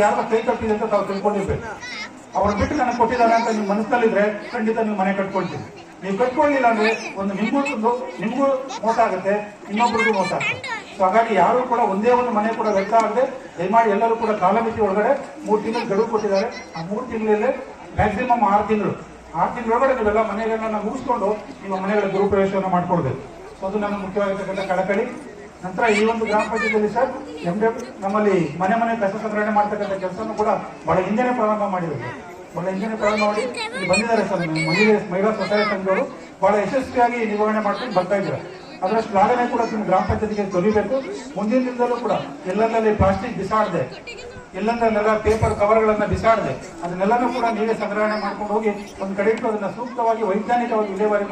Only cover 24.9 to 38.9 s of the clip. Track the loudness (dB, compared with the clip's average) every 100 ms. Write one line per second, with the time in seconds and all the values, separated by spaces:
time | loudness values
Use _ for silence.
24.9 | 0 -2 -6 -14 -16 -18 -12 -8 0 2
25.9 | 4 4 2 0 0 0 0 0 2 2
26.9 | 2 0 -2 -10 -8 -4 0 0 0 -8
27.9 | -6 -2 2 4 4 2 0 0 2 0
28.9 | 0 -2 -2 -4 -2 0 2 2 0 -2
29.9 | -4 -4 -6 -6 -2 0 0 -4 -8 0
30.9 | 0 2 2 2 2 2 0 0 -2 -4
31.9 | -6 -8 -10 -14 -16 -12 -6 -4 -4 -4
32.9 | 0 0 2 2 0 -2 -4 -6 -4 0
33.9 | 2 2 2 2 -2 -2 -2 0 4 4
34.9 | 4 2 0 0 0 0 0 0 0 0
35.9 | 0 -2 -6 -14 0 2 2 2 -2 -2
36.9 | 2 2 2 -2 0 2 2 0 -2 -2
37.9 | 0 0 0 0 -4 -8 -14 -16 -6 -2